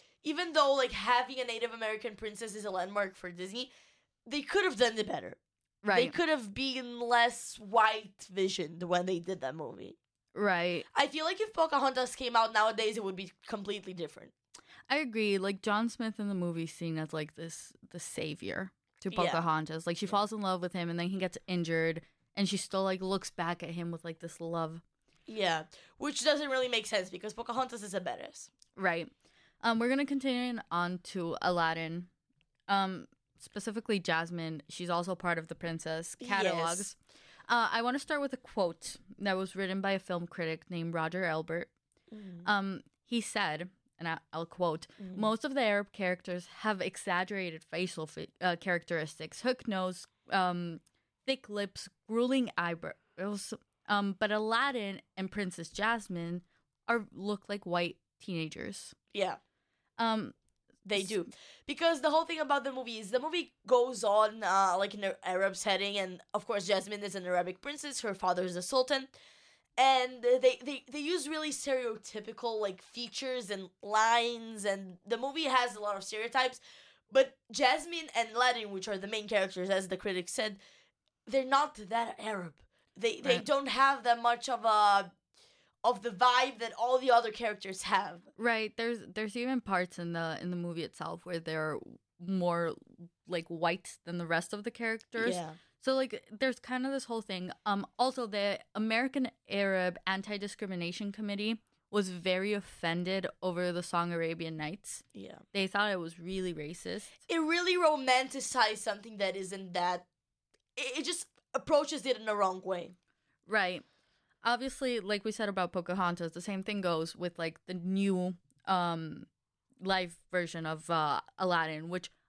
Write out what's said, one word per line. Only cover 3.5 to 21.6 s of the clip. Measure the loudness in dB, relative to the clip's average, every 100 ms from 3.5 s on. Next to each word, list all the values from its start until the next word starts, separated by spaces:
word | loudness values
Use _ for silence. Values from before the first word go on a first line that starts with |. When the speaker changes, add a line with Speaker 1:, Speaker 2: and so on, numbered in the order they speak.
| -6 -8 -12 _ _ _ _ -6
Speaker 1:
they | -6
could | 0 2
have | 2 4
done | 2 2
it | -2
better. | -4 -8 -14 _ _ _ _
They | 2
Speaker 2:
Right. | 4 4
Speaker 1:
could | 2 2
have | 2 0
been | -4 -4 -4 -6 -6
less | 4 6 6 4 -8 -14
white | 2 6 6 4 -4 -16 -8
visioned | 0 0 0 -4 -4
when | 0 2 2
they | 0
did | -2 -6
that | -6
movie. | -6 -8 -10 -14 -18 _ _ _
Speaker 2:
Right. | 0 2 2 2 -2 -2
Speaker 1:
I | 0 2
feel | 2
like | -2 0
if | -2
Pocahontas | 2 2 4 2 2 -2
came | -2 0 4
out | 4
nowadays, | 4 4 4 0 0
it |
would | -4 -6
be | -10 -14 -8
completely | -6 -4 -6 -6
different. | -8 -8 -10 -20 _ _ -20 -20 -20 -2
Speaker 2:
I | 0
agree. | 0 2 2 2
Like, | 2 -2
John | 0 2 2
Smith | -2 -4 -4
in | -2
the |
movie | 0 0 -2
is | -6
seen | -4 -4 -2
as, | -4
like, | -4 -6 -8
this, | -12 -12 -16 -20 -18
the | -12
savior | -8 -6 -4 -6 -6 -4 -6 -10 _ _
to | -4
Speaker 1:
Yeah. | 0
Speaker 2:
Pocahontas. | 2 2 2 2 0 -4 -4
Like, | -2
she |
Speaker 1:
Yeah. | 0
Speaker 2:
falls | 2 2
in | 0
love | -2 0
with | -2
him, | -2 -2
and | -2
then | -2
he | -2
gets | -2 -4 -4
injured, | -2